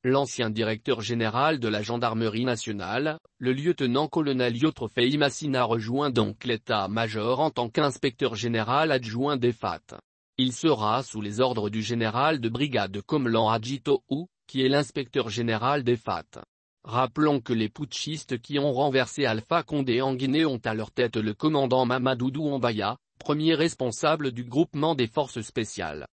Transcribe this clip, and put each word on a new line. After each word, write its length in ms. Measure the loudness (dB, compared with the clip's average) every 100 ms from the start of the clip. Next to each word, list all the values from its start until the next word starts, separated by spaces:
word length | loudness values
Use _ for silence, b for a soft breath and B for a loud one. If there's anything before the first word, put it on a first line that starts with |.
L'ancien 480 | 2 2 0 -2 -2
directeur 500 | 0 -2 -2 -2 -2
général 600 | 0 0 0 2 2 2
de 80 | 0
la 140 | -2
gendarmerie 640 | -2 -2 0 0 0 0
nationale, 760 | -2 -2 -4 -6 -4 -2 -2 -6 _ _
le 140 | -2
lieutenant-colonel 1040 | 0 0 0 0 0 0 0 0 2 0 2
Yotrofei 600 | 0 0 -4 2 2 4
Massina, 460 | 0 0 -2 0
rejoint 480 | 2 0 0 -2 2
donc 320 | 2 0 -2
l'état-major 960 | -4 -4 0 -2 0 -2 -2 -2 -2 0
en 140 | 0
tant 160 | 0 -2
qu'inspecteur 680 | 0 0 0 -4 0 -2
général 560 | 0 -2 0 2 2 2
adjoint 460 | 0 -2 -2 0 2
des 160 | 0
fat. 260 | 0 -4 -6 -12 -20 _ _ _ -2
Il 140 | -2
sera 520 | 2 2 4 2 2
sous 160 | -2 -6
les 200 | -6 2
ordres 300 | 2 2 -2
du 120 | -4
général 580 | -2 0 0 2 0 2
de 80 | -2
brigade 520 | -2 -2 0 -2 -6
Komlan 460 | -2 0 2 2 4
Adjito 520 | 2 -2 -6 0 0 _
Ou, 180 | -6 -6 _ -8
qui 140 | 0
est 60 | 2
l'inspecteur 600 | 2 0 -6 -4 -2 -2
général 560 | -2 0 0 0 2
des 120 | 2 0
fat. 280 | 0 -4 -6 -18 -20 _ _ _
Rappelons 560 | -6 -2 -2 2 2 2
que 140 | 0
les 160 | 0 0
putschistes 720 | -4 -10 -8 -8 -10 -6 -8
qui 180 | -4 -2
ont 140 | 0
renversé 520 | 2 2 2 0 0
Alpha 380 | 0 0 0 -2
Condé 380 | 0 -2 2 2
en 140 | 2
Guinée 320 | 0 0 2 2
ont 140 | 0
à 100 | -4
leur 160 | -4 -4
tête 260 | 0 0 0
le 160 | -2
commandant 520 | 0 2 2 4 4 4
Mamadou 460 | 2 0 0 -2
Doumbaya, 640 | -2 -2 0 0 0 -4 -6 _ _
premier 340 | -2 2 4
responsable 760 | 4 2 0 -4 0 0 2 -2
du 100 | -4
groupement 540 | -2 0 0 2 0 2
des 100 | 0
forces 360 | 0 -2 -6
spéciales. 640 | -6 -4 -4 -4 -6 -6 -12